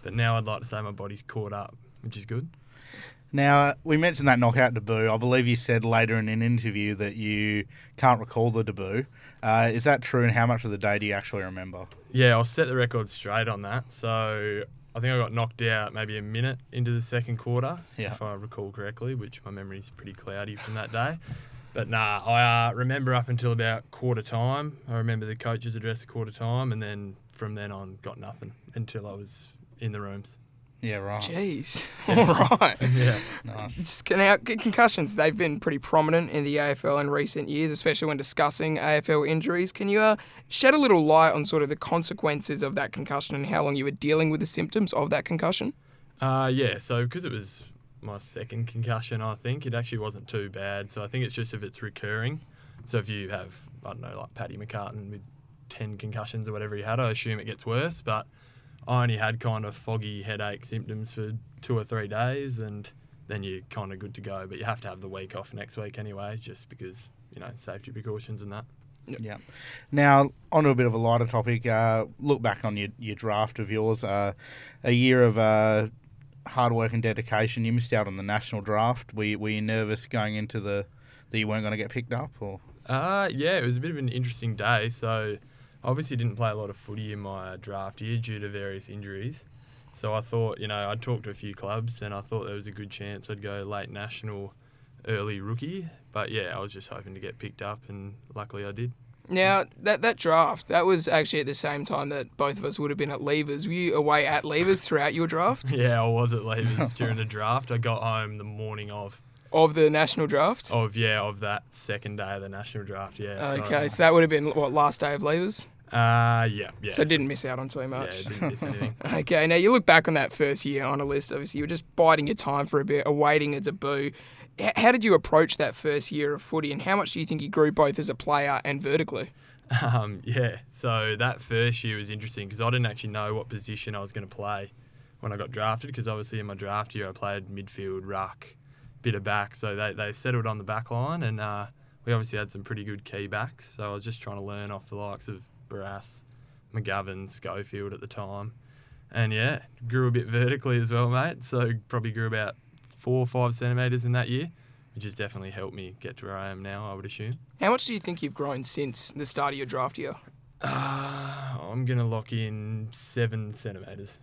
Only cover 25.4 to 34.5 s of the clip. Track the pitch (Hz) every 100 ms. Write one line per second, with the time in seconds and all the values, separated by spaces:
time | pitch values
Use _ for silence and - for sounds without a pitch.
25.4 | 117 113 117 113 113 113 - 117 110 104
26.4 | 113 123 131 110 107 104 101 95 - -
27.4 | 110 107 104 98 95 98 101 - 101 -
28.4 | 104 117 - 117 113 110 101 98 98 -
29.4 | - - - - 113 104 101 98 101 -
30.4 | _ - - _ 117 104 98 104 104 170
31.4 | 202 143 139 - - - - 190 170 160
32.4 | - 226 160 101 127 127 123 107 - -
33.4 | 113 107 107 - 165 - - 190 196 202
34.4 | -